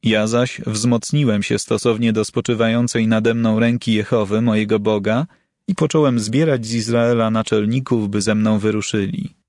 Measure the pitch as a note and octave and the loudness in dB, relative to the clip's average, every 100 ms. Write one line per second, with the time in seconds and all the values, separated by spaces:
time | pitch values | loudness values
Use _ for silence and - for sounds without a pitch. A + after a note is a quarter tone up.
0 | A#2 G#2+ G#2+ A#2+ B2 - - G#2+ A#2+ A#2 | 2 2 2 0 0 -4 -6 -2 0 0
1 | - D3 C3 G#2 - - - G#2+ A#2+ A2 | 0 0 2 0 -2 -4 -2 0 0 0
2 | A#2 G#2+ G#2+ B2+ - A2+ A2+ A#2 A#2+ A#2+ | 0 0 -2 -4 -2 0 0 0 0 0
3 | A2 A2 A2+ A#2 A2+ A2 A#2 A#2+ - G#2+ | 0 2 2 2 0 2 2 0 0 -2
4 | G#2 A#2+ G2+ A2 A#2+ G#2+ G#2 A2 G#2 G#2+ | 0 0 0 0 2 0 2 0 2 0
5 | G2+ A2+ F3 _ _ _ - F#3 D#3 D#3+ | 0 -2 -4 _ _ _ -6 -2 0 2
6 | C#3+ A#2+ G#2+ C3 D#3+ C3 A2+ A#2 A2 A#2 | 2 0 0 0 2 0 -2 -4 -2 0
7 | A#2 A#2 A2 A2 G#2+ A2 G#2 B2+ C3 A#2 | 2 2 0 0 0 0 0 -2 0 -2
8 | G#2 G#2 G2+ G#2+ G#2+ G#2+ G#2+ G#2+ - G#2+ | 0 -2 0 0 2 2 0 -2 -2 -2
9 | G2 F2+ - _ | -2 -6 -10 _